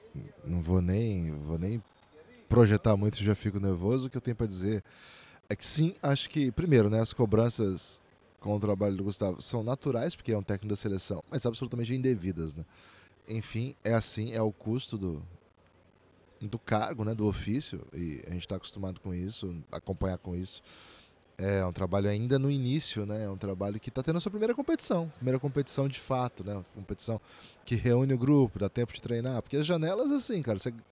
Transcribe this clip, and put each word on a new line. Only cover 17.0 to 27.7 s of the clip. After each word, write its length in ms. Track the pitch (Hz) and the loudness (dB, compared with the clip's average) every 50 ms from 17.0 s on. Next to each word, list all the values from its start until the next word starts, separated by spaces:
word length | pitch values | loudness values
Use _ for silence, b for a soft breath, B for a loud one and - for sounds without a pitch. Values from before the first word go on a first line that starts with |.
| 107 | -2
né, 80 | 107 113 | -2 0
do 120 | 107 104 | 2 2
ofício, 540 | 104 98 - - 101 107 135 147 - - 78 - - - | 2 2 0 -2 -2 -2 -2 -2 -4 -8 -8 -12 -12 -8
e 280 | 76 87 82 73 64 - - | -6 -6 -4 -6 -8 -8 -8
a 40 | |
gente 140 | 87 90 - | -8 -8 -6
tá 100 | - 98 92 | -6 -8 -8
acostumado 420 | - - - 101 98 92 92 - | -8 -10 -10 -8 -8 -8 -8 -8
com 140 | - 95 90 | -8 -6 -6
isso, 420 | 90 90 98 107 - - 92 87 82 73 - | -4 -4 -6 -6 -6 -8 -8 -8 -10 -10 -10
acompanhar 460 | - 80 - - 98 - - 95 92 87 | -12 -12 -6 -6 -4 -2 -2 -2 -2 -4
com 180 | - 92 87 | -6 -6 -6
isso. 260 | 90 92 92 - - B B B B B B B B B B B B _ _ _ - | -6 -6 -6 -8 -10 B B B B B B B B B B B B _ _ _ -4
É 260 | 92 98 101 98 95 | -2 0 2 2 2
um 60 | 90 | 0
trabalho 380 | 87 - 95 87 87 101 98 104 | -2 -2 -2 0 0 2 2 2
ainda 280 | 104 104 117 123 131 135 | 2 0 2 2 2 2
no 140 | 135 139 | 4 2
início, 540 | 143 139 127 123 135 160 156 - - 110 104 | 2 2 0 0 0 0 0 -2 -4 -4 -4
né? 180 | 101 104 107 110 | -4 -6 -6 -6
É 60 | 101 | -6
um 80 | 98 95 | -6 -6
trabalho 420 | - 98 95 92 98 101 104 107 | -6 -6 -4 -4 -4 -4 -4 -6
que 100 | - - | -8 -8
tá 140 | - 131 131 | -8 -4 -2
tendo 140 | - 160 170 | -2 -2 -2
a 20 | |
sua 120 | - 214 | -2 -4
primeira 220 | 185 214 214 226 240 | -4 -2 0 0 0
competição, 560 | 285 277 - 330 311 - - 214 175 170 160 - | 0 0 0 0 0 0 0 0 0 0 -4 -8
primeira 240 | - 120 127 127 131 | -4 -2 0 0 0
competição 480 | - 143 131 147 139 - - - 135 139 | 0 0 0 0 -2 0 0 0 0 0
de 120 | 131 - | -2 -6
fato, 440 | - - 131 127 127 123 - - 92 | -4 -2 -2 0 0 -2 -4 -8 -8
né? 100 | 101 104 | -8 -8
Uma 120 | 98 90 - - | -8 -10 -12 -14
competição 460 | 107 98 - 104 - - - 113 104 B B B B B B B B - | -16 -10 -10 -8 -6 -4 -4 -4 -4 B B B B B B B B -6
que 120 | - | -2